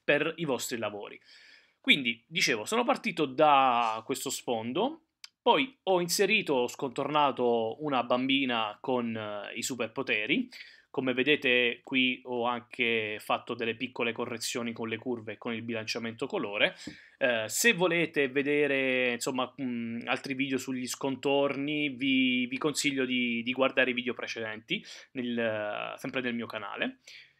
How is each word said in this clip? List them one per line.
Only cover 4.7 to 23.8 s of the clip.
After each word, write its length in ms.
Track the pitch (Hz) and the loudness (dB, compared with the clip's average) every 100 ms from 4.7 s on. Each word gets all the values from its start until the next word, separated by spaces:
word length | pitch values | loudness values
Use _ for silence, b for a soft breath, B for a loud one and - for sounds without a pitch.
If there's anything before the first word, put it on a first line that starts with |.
| 139 247 320 _ _ - _ - | 0 -2 -2 _ _ -20 _ 4
poi 320 | 185 135 - | 4 4 -2
ho 160 | - 185 | 2 2
inserito, 540 | 175 175 196 214 160 | 4 2 4 2 2
ho 120 | 135 123 | 2 2
scontornato 1120 | - 139 120 135 151 143 127 123 117 113 - | -2 -6 -4 0 4 4 4 4 4 0 -4
una 180 | 151 131 | -2 0
bambina 720 | 123 123 135 135 135 120 107 104 | 2 2 2 0 2 0 -2 -4
con, 360 | - 127 117 113 | -2 0 0 -4
eh, 380 | 107 104 101 | -6 -8 -8
i 80 | 101 | -8
superpoteri. 840 | 110 120 113 123 131 110 107 190 233 B B B B | -6 -4 -6 -4 0 0 2 0 -2 B B B B
Come 240 | - 131 | -4 -2
vedete 680 | 123 127 143 131 123 120 117 | 0 2 4 4 4 4 0
qui 360 | - 135 127 127 | -2 2 2 0
ho 220 | 127 123 117 | -6 -2 -2
anche 720 | 120 113 - 117 113 107 107 | -2 -6 -2 0 2 -2 -6
fatto 340 | - 120 - | -4 -4 -4
delle 220 | 120 117 113 | -4 -4 -4
piccole 340 | 123 - 117 | -6 -4 -4
correzioni 640 | 117 117 117 - 127 117 | -2 -6 -6 -6 -4 -4
con 160 | 117 113 | -6 -6
le 80 | 110 | -6
curve 380 | 131 120 110 | -4 -6 -6
e 40 | 104 | -10
con 160 | 123 | -6
il 80 | 113 | -6
bilanciamento 640 | 117 113 110 123 113 113 135 | -4 -6 -4 -6 -6 -6 -6
colore. 480 | 202 107 104 156 - B B B B | -4 -4 0 0 -2 B B B B
Eh, 280 | 131 117 110 | 0 0 -2
se 280 | - - | 2 2
volete 540 | 185 175 170 170 151 139 | 4 4 2 0 2 2
vedere, 840 | 131 139 147 147 135 135 127 127 | 2 2 2 2 2 2 2 2
insomma, 420 | 120 143 127 123 - | 0 -2 -2 -4 -4
mm, 380 | 131 120 117 117 120 | -4 -4 -4 -6 -2
altri 280 | 127 139 | -4 -2
video 240 | 131 139 135 | -4 -2 -2
sugli 300 | - 131 123 | -2 -6 -6
scontorni, 1000 | - 139 123 143 139 139 139 143 151 147 | -4 -4 -2 2 2 2 0 -4 -2 -4
vi, 560 | 123 135 131 131 127 123 | -2 2 4 4 2 0
vi 120 | 131 | -2
consiglio 460 | 156 139 147 135 | -2 0 0 0
di, 400 | 127 127 120 117 | 0 0 0 -2
di 80 | 117 | -2
guardare 380 | 127 131 135 | 0 2 4